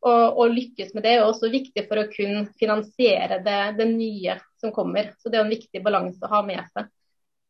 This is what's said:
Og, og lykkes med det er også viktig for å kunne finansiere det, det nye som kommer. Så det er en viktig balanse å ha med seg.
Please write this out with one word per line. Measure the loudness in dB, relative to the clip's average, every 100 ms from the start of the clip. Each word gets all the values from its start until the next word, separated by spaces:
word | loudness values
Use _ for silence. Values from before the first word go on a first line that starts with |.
Og, | 4 6 4 4
og | 2
lykkes | 2 -4 -10 -10 -2
med | 2
det | 4
er |
også | 4 2 -2
viktig | -2 -4 -8 -4
for | -2
å | -4
kunne | -4 -4 -2 -6 _
finansiere | 0 0 -4 _ 2 4 0 -2
det, | -2 -2 -2 0
det | 0
nye | 0 -2 -4 -6 -6 _ _
som | -8 -4
kommer. | -2 -2 -4 -8
Så | -4
det | 0
er | 0
en |
viktig | -2 -8 -6
balanse | -2 0 -2 -8
å | -2
ha | 0
med | 0 -6 -10
seg. | -12 -12 _ _ _ _ _ _